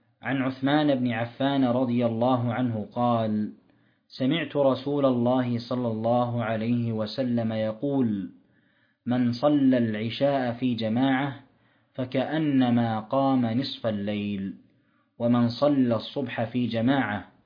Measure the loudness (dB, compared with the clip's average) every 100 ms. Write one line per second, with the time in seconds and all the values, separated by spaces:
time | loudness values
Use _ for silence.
0 | _ _ -6 -4 -4 -2 0 2 2 2
1 | 0 -2 -4 -2 -2 2 2 2 0 2
2 | 0 0 2 2 0 -2 -2 -2 -6 -2
3 | 0 2 0 -2 -4 -8 _ _ _ _
4 | _ -4 0 0 -2 2 2 2 -2 0
5 | 2 2 2 2 0 -4 -4 -4 -2 -2
6 | 0 2 2 -2 -2 -2 0 0 0 -2
7 | -4 -4 -2 0 0 -2 -2 -4 -2 0
8 | 0 0 -6 -12 _ _ _ _ _ _
9 | -4 0 0 2 2 4 4 4 2 -2
10 | -6 0 0 0 -2 -2 -2 -2 -2 0
11 | 2 0 -2 -6 -16 _ _ _ _ -10
12 | -4 -2 -2 0 2 4 4 4 2 0
13 | -2 0 2 2 2 0 -4 -4 -4 -2
14 | -2 -2 -2 -4 -6 -10 -18 _ _ _
15 | _ -4 0 2 2 2 2 4 2 0
16 | -2 -6 -6 -4 -4 -2 -2 0 2 2
17 | 0 -4 -8 _